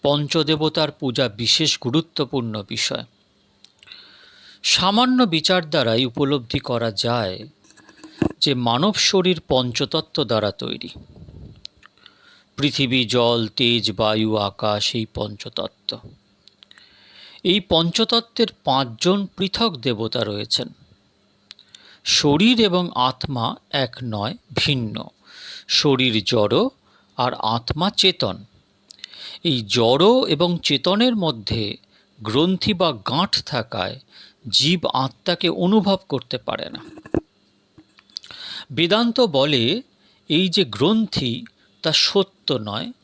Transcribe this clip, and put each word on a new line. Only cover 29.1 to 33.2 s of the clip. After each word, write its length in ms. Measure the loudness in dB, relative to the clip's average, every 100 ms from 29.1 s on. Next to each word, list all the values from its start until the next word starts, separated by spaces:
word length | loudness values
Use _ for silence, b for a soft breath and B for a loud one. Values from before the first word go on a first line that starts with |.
| B B B
এই 180 | -2 -2
জড় 680 | 0 2 4 6 6 4 2
এবং 300 | 0 0 0
চেতনের 580 | -2 0 0 2 2 2
মধ্যে 600 | -2 -4 -4 -4 -4 -8 _ b b _
গ্রন্থি 520 | -2 0 2 0 -2
বা 180 | 0 0
গাঁঠ 500 | -2 -4 -2